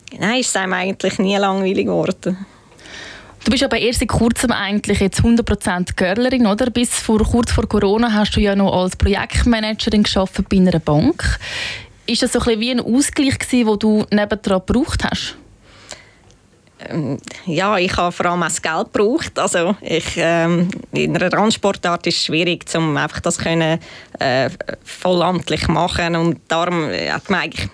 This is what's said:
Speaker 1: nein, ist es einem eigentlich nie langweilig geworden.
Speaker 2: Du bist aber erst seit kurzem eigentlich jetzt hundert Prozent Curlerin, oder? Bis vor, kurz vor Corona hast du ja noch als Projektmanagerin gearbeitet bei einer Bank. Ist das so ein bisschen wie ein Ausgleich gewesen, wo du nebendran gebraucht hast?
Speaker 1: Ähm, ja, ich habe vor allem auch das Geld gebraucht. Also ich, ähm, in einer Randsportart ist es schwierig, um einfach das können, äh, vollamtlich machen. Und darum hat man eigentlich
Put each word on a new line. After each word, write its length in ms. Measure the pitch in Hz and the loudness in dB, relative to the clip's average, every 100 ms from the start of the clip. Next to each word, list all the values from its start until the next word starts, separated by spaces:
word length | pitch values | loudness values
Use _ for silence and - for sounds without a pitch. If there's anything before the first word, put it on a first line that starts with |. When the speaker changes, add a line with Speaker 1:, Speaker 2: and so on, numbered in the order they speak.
| - - | -20 -6
Speaker 1:
nein, 220 | 185 254 | -2 0
ist 80 | 240 | 0
es 60 | 196 | -2
einem 160 | 185 | -2
eigentlich 440 | 185 190 - 269 - | -2 -4 -2 -2 0
nie 200 | 190 202 | 0 2
langweilig 480 | 196 190 190 196 202 | 2 0 0 0 0
geworden. 600 | 165 180 - - 185 196 - - - - - - - - - - | 0 -2 -2 -6 -6 -8 -18 -20 -20 -20 -18 -18 -20 -20 -6 -2
Speaker 2:
Du 40 | |
bist 140 | 247 | 0
aber 140 | 269 233 | 2 0
erst 240 | 220 240 | 0 0
seit 80 | 240 | 0
kurzem 420 | - 233 233 247 | 2 2 2 0
eigentlich 480 | - 196 202 202 202 | 0 -2 -2 0 2
jetzt 240 | 190 - | 2 2
hundert 220 | 233 233 220 | 4 4 2
Prozent 500 | 202 - 180 180 - | -2 0 -2 -2 0
Curlerin, 520 | 185 208 247 254 220 | 0 2 2 4 2
oder? 220 | 214 247 | 2 0
Bis 300 | 240 240 - | 0 0 -2
vor, 240 | - 214 | 2 2
kurz 300 | 214 233 233 | 4 2 2
vor 160 | - 226 | 0 2
Corona 420 | 208 202 214 240 | 2 2 4 2
hast 240 | 208 208 - | 2 2 2
du 60 | |
ja 160 | 208 196 | 2 4
noch 160 | 196 | 2
als 240 | 185 185 - | 2 0 2
Projektmanagerin 1080 | 196 196 - - 247 226 214 214 233 208 | 2 2 0 0 2 2 0 -2 0 2
gearbeitet 460 | 214 202 190 - 190 | 2 2 -2 -2 0
bei 80 | 190 | 4
einer 220 | 180 165 | 4 2
Bank. 600 | - 147 262 349 - - - - - - - - - | 2 2 2 0 -2 -4 -6 -10 -8 -10 -16 -12 -4
Ist 160 | 233 | -2
das 100 | 247 | 0
so 60 | 240 | 0
ein 60 | 240 | 0
bisschen 140 | 220 | 0
wie 120 | 240 | 0
ein 80 | 247 | -2
Ausgleich 580 | - 240 285 - 269 - | 0 2 2 0 0 0
gewesen, 280 | - 247 220 | 0 2 2
wo 80 | 208 | 2
du 280 | 220 214 208 | 2 2 2
nebendran 500 | 208 208 214 - 190 - | 0 0 -2 0 0 2
gebraucht 380 | 233 330 - - | 0 0 -2 -2
hast? 320 | - - - - - - - - - - _ - - _ _ _ _ - | -4 -8 -12 -20 -20 -20 -20 -20 -20 -20 _ -20 -20 _ _ _ _ -8
Speaker 1:
Ähm, 280 | 165 143 139 - - - | -6 -4 -6 -10 -12 -4
ja, 320 | 160 190 208 | -2 0 0
ich 180 | 175 - | 0 0
habe 160 | 175 | -2
vor 140 | - 175 | 0 -2
allem 160 | 175 | 0
auch 60 | 165 | -2
das 140 | - | -2
Geld 300 | 165 165 - | -4 -4 -2
gebraucht. 480 | - 208 302 - - | 0 2 0 -2 -2
Also 360 | 180 180 170 208 | 0 2 0 -2
ich, 340 | - 160 - 170 | -2 -4 -2 -2
ähm, 500 | 165 170 165 170 175 - - | 0 2 2 2 0 -4 -6
in 240 | - 156 160 | -4 -2 0
einer 160 | 175 | 0
Randsportart 760 | 165 214 - 196 196 180 170 175 | 2 2 2 0 0 -2 -2 -2
ist 100 | 165 | -2
es 80 | - | -2
schwierig, 400 | 156 175 165 - 165 | 0 0 -2 -4 -2
um 220 | 160 143 | 0 0
einfach 240 | 151 - | -2 -4
das 160 | 175 - | -4 -2
können, 420 | 160 165 160 165 - - - - | -2 0 0 0 -4 -20 -20 -4
äh, 300 | 135 127 127 - - - | 0 0 -2 -4 -12 -12
vollamtlich 840 | - - 180 180 170 180 - 160 - | -16 -6 0 2 2 -2 -4 -4 0
machen. 480 | 160 170 - 170 170 | 0 0 -2 -2 0
Und 260 | 165 165 - | 0 -2 -2
darum 420 | 165 175 175 147 | -2 0 -2 -2
hat 400 | 90 71 78 - | -4 -4 -6 -2
man 120 | 185 | -2
eigentlich 280 | 156 - 101 | -2 -6 -10